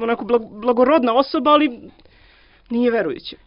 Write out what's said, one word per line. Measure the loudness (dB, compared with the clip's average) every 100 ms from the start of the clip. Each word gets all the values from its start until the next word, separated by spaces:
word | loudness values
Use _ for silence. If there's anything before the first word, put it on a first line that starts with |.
onako | -4 -4 0
blag-, | -2 -2 -8
blagorodna | -2 2 4 4 2
osoba, | 0 0 0 2
ali | 2 2 -4 -20 -20 -20 _ _ _ _ _ -8
nije | -2 0
verujuća. | 0 -2 -6 -12 -20